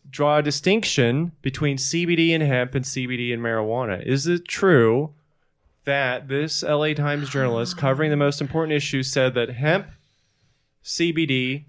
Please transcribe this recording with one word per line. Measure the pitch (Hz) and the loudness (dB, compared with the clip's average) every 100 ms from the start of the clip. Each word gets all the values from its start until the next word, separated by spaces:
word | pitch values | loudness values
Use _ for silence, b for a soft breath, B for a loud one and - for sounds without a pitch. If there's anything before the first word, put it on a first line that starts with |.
| 135 | -12
draw | - 147 151 | -2 2 2
a | |
distinction | 147 - 185 220 - - 117 135 170 - | 0 0 2 2 2 2 2 2 -2 -4
between | 135 131 147 135 | -6 -2 -2 -2
C | - 165 170 | -2 -2 0
B | 170 | 2
D | 165 | 4
and | 160 | 4
hemp | 147 127 127 | 2 0 0
and | 131 | -4
C | 131 131 123 | -4 -6 -6
B | 123 | -4
D | 120 | -4
and | 117 | -4
marijuana? | 117 113 107 120 117 90 | -2 -2 -2 -2 -2 -4
Is | - 135 165 | -2 0 0
it | 175 - | -2 -2
true | - 190 147 113 123 151 - _ _ _ _ _ _ | 0 6 6 6 4 -2 -8 _ _ _ _ _ _
that | 139 139 131 123 139 | -4 -2 0 -4 -4
this | 139 156 - | -4 -4 -4
L | - 147 | -2 0
A | 156 151 | 0 0
Times | 147 147 139 | -2 -2 -4
journalist | 139 127 117 120 - | -2 0 0 -4 -2
covering | 139 135 156 | 0 2 2
the | 147 | 2
most | 143 143 | 2 0
important | 139 160 160 147 | -4 -2 0 -2
issue | 147 135 | -2 -4
said | 131 139 127 127 | -2 0 2 0
that | 117 | -4
hemp | 120 151 190 196 - _ _ _ _ _ _ _ _ | -2 0 0 -2 -18 _ _ _ _ _ _ _ _
C | - - 170 | -10 -2 -2
B | 160 151 | 0 0
D | 131 127 139 | 0 -2 -6